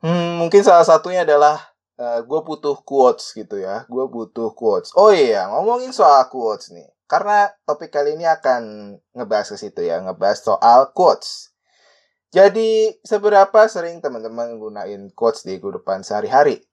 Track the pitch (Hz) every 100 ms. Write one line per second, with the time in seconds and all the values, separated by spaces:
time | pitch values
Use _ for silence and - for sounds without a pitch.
0 | 165 175 170 170 170 202 202 175 165 160
1 | 180 180 160 147 147 156 - _ _ _
2 | 120 117 117 151 156 156 147 139 - 139
3 | 127 113 - - 101 101 95 101 113 120
4 | 131 120 110 - 113 - 113 95 - -
5 | 208 190 131 104 92 117 196 247 254 254
6 | 180 139 131 131 113 104 - 85 73 _
7 | _ 160 196 208 202 _ - 147 160 147
8 | 147 156 170 160 143 123 113 107 101 101
9 | _ - 113 107 101 101 104 - 87 82
10 | 92 92 - - - 101 - 123 135 -
11 | 180 107 - - - _ _ _ _ _
12 | _ _ _ 180 196 196 220 220 220 -
13 | - 214 208 202 196 220 220 185 170 170
14 | 151 123 110 117 117 117 107 104 98 101
15 | 98 - 117 110 - 95 98 92 - 95
16 | 95 104 104 131 147 117 _